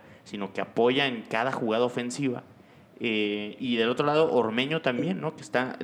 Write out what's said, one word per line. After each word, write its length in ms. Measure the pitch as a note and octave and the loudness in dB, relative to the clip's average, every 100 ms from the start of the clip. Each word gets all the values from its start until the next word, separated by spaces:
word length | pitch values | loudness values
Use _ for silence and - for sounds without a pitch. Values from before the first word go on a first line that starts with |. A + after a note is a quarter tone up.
| - - | -20 -20
sino 300 | - G2+ G2 | -14 -8 -6
que 80 | - | -6
apoya 480 | - - A#2+ C3 C#3 | -4 2 4 4 0
en 140 | A#2 | -2
cada 280 | G#2+ A2 B2+ | -4 -2 -2
jugada 340 | C3 A#2+ A2 | -2 0 2
ofensiva. 600 | B2 B2 A#2+ B2 C#3 B2 - - - - - - | 2 0 -4 -2 -2 -4 -10 -20 -20 -20 -20 -6
Eh, 560 | A#2 G#2+ G#2 G#2 G#2 - | -2 0 0 -2 -6 -6
y 160 | C3 A#2 | -2 2
del 100 | A2+ | 2
otro 180 | A#2+ D3 | 2 2
lado, 260 | D3+ D#3+ | 4 4
Ormeño 480 | B2 A2 A2+ C3+ D#3+ | 4 2 0 0 0
también, 400 | C#3+ A#2+ B2 F#3 | 0 0 -2 -2
¿no? 140 | D3+ | -4
Que 80 | - | -8
está 300 | - B2 B2+ - | -4 -2 -2 -4